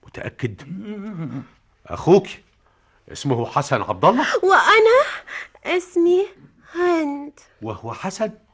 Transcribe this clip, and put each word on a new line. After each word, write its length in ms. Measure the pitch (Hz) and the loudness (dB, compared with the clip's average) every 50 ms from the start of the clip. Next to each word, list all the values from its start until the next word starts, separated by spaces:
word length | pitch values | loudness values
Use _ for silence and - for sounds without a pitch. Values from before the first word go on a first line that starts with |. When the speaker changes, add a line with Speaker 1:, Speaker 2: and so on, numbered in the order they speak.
| _ | _
Speaker 1:
متأكد؟ 560 | - _ - - - - - - 117 101 - - 139 | -18 _ -12 -12 -12 -10 -8 -8 -8 -8 -10 -16 -14
Speaker 2:
مم. 720 | 175 190 208 208 214 208 196 220 214 165 165 131 120 139 117 _ _ _ _ _ _ _ _ | -14 -12 -12 -12 -12 -12 -12 -12 -10 -10 -10 -10 -10 -12 -14 _ _ _ _ _ _ _ _
Speaker 1:
أخوك 400 | - 82 - - 156 180 202 196 - - - _ _ _ _ _ _ _ _ _ _ _ _ _ - | -12 -12 -4 4 6 6 6 6 0 -16 -20 _ _ _ _ _ _ _ _ _ _ _ _ _ -18
اسمه 340 | - - - 143 127 117 117 | -16 -8 -2 -2 -2 -2 -2
حسن 360 | - - 143 135 - 135 113 | -2 -2 -4 -2 0 -2 -2
عبد 220 | 101 - 104 92 95 | -2 -4 -4 2 4
الله؟ 220 | 175 220 254 - - - 440 | 4 4 4 0 0 -2 0
Speaker 3:
وأنا 840 | - 370 392 285 - - 403 440 440 440 466 523 622 719 - - - - - - - - _ - _ | 2 4 4 4 4 6 6 6 6 6 6 4 4 2 -4 -12 -14 -14 -14 -14 -14 -16 _ -14 _
اسمي 640 | - 339 359 349 - - 349 339 349 359 359 403 381 - _ - - _ _ _ - - | -4 -4 -4 -4 -2 0 2 2 4 4 2 0 -2 -6 _ -20 -20 _ _ _ -12 -6
هند. 680 | 339 359 359 349 330 311 285 285 285 285 294 _ _ _ _ _ _ | -2 0 0 2 0 0 -4 -6 -8 -12 -14 _ _ _ _ _ _
Speaker 1:
وهو 300 | 104 110 104 90 - 113 | -10 -10 -8 -8 -10 -12
حسن؟ 380 | 113 - - 190 190 - 226 214 214 - _ _ | -12 -8 -8 -8 -4 -4 -6 -6 -6 -12 _ _